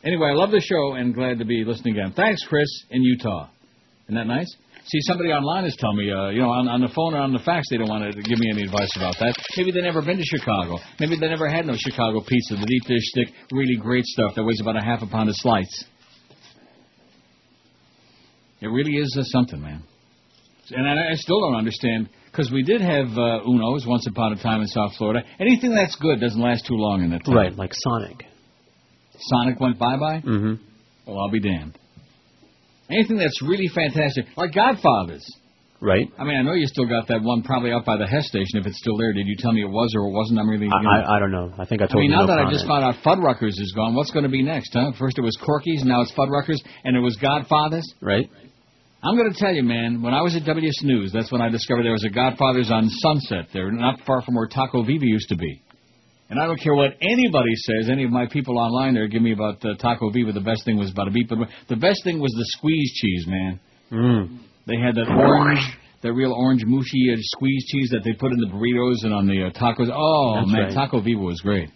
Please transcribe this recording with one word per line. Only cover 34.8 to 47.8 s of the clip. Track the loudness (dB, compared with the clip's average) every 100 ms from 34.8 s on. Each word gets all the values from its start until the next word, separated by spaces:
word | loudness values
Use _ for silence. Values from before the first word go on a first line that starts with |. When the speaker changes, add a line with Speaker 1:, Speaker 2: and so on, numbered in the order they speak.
| 4 4 0 -10 -16 -20 _ _ _ _
Speaker 2:
Right. | 2 4 2 -4
Speaker 1:
I |
mean, | -4 0
I |
know | 2
you | 2 0
still | 0 0
got | 0 0
that | 0
one | 2 0
probably | 0 -2 0
out | 0 0
by | 0
the | 2
Hess | 0 0
station, | -2 -2 -2
if | -4
it's | -4
still | -4 0
there. | 0
Did | 0 -2
you | -2
tell | 0
me | 2
it | 0
was | 0 0 0
or | -2
it |
wasn't? | -2 0 0
I'm | 2
really, | 0 0
Speaker 2:
I, | 2
Speaker 1:
you |
know. | 4
Speaker 2:
I, | 2 4 2
I |
don't | 2
know. | -2 -6 -8
I | -6
think | 0
I | 2
Speaker 1:
I |
Speaker 2:
told | 4
Speaker 1:
mean, | 4
Speaker 2:
you | 6
Speaker 1:
now |
Speaker 2:
no | 4
Speaker 1:
that | 4
I |
Speaker 2:
comment. | 2
Speaker 1:
just | 0 0
found | 2 2
out | 2
Fuddruckers | 2 4 2 2 -2 -2
is | -6 -2
gone, | 0 0
what's | 0
gonna | 0 0
be | 0
next, | 0 -2 -2
huh? | 0 0 -2
First | -4 0
it |
was | -2 -2
Corky's, | -2 -2 0 0
now | 2 2
it's | 2
Fuddruckers, | 0 0 0 -2 -4 -6 -10 0
and | 2
it |
was | 2 0
Godfather's. | 0 0 2 2 2 -2